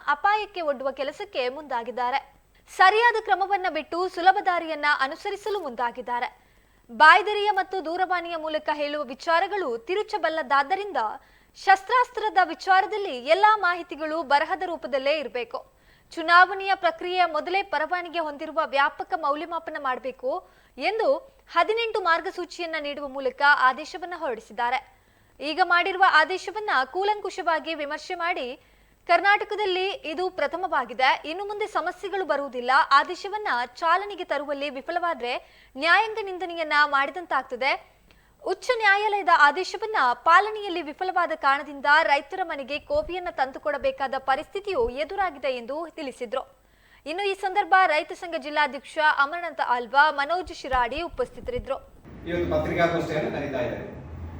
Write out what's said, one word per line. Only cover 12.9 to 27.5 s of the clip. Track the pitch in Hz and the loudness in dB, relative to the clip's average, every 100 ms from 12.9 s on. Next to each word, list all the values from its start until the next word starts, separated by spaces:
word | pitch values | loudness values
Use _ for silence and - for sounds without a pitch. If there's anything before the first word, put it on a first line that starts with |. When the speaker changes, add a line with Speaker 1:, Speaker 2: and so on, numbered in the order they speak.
| 415 392 254 247 | -2 -4 -6 2
Speaker 1:
ಎಲ್ಲಾ | 339 427 427 | 4 6 4
ಮಾಹಿತಿಗಳು | 359 349 339 285 311 311 | 2 -2 -6 -8 -4 -4
ಬರಹದ | 269 285 311 - 359 | 2 2 2 -4 -4
ರೂಪದಲ್ಲೇ | 320 294 269 269 311 | -6 -4 -2 0 0
ಇರಬೇಕು. | 247 247 233 - - _ _ _ _ | -2 -8 -8 -10 -12 _ _ _ _
ಚುನಾವಣೆಯ | - 320 349 370 392 392 | -8 4 8 8 4 -2
ಪ್ರಕ್ರಿಯೆಯ | 381 349 320 359 370 | 0 0 -2 -4 2
ಮೊದಲೇ | 339 302 320 381 | 2 0 -2 -2
ಪರವಾನಗಿ | 392 285 302 359 349 330 | -2 -4 -2 -4 -4 -4
ಹೊಂದಿರುವ | 311 285 311 302 294 | -4 -6 -6 -4 -2
ವ್ಯಾಪಕ | 269 294 - 370 359 | 2 0 0 -6 -4
ಮೌಲ್ಯಮಾಪನ | 294 302 339 339 330 311 | -2 -4 -4 -8 -8 -6
ಮಾಡಬೇಕು | 277 247 262 247 254 349 - _ _ - | -4 -4 -6 -8 -6 -6 -8 _ _ -6
ಎಂದು | 311 440 349 294 - _ _ | -4 0 2 0 -2 _ _
ಹದಿನೆಂಟು | 339 349 453 453 427 | 0 2 2 -2 -2
ಮಾರ್ಗಸೂಚಿಯನ್ನ | 359 330 339 - 349 - 330 320 | 2 0 0 -8 -10 -8 -6 -6
ನೀಡುವ | 285 285 285 | -6 -8 -8
ಮೂಲಕ | 262 262 254 285 285 | -4 -4 2 4 6
ಆದೇಶವನ್ನ | 254 262 311 349 349 349 | 4 2 -6 -10 -10 -6
ಹೊರಡಿಸಿದ್ದಾರೆ. | 311 220 - 220 240 247 - _ _ _ _ - | -6 -6 -10 -6 -2 -2 -6 _ _ _ _ -10
ಈಗ | 285 311 | -6 0
ಮಾಡಿರುವ | 359 349 370 370 381 | 4 4 2 4 6
ಆದೇಶವನ್ನ | 320 311 370 - 415 415 285 | 6 4 0 -4 -6 -2 0
ಕೂಲಂಕುಷವಾಗಿ | 262 359 403 415 392 370 339 | 0 -2 0 -2 -4 -6 -2